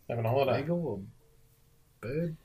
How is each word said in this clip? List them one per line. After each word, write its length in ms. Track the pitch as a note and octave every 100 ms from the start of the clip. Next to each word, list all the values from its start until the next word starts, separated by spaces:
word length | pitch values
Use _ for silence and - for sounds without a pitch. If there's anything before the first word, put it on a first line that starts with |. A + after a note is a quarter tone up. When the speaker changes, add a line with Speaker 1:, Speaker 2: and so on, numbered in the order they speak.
| -
Speaker 1:
Having 180 | A#2 A2+
a 20 |
holiday. 320 | C3 C3 A#2
Speaker 2:
eagle 260 | D3+ F3 D3+
or 140 | G2+ G2 - - - - - - - - _
bird, 340 | G#2+ D3 E3+ D#3+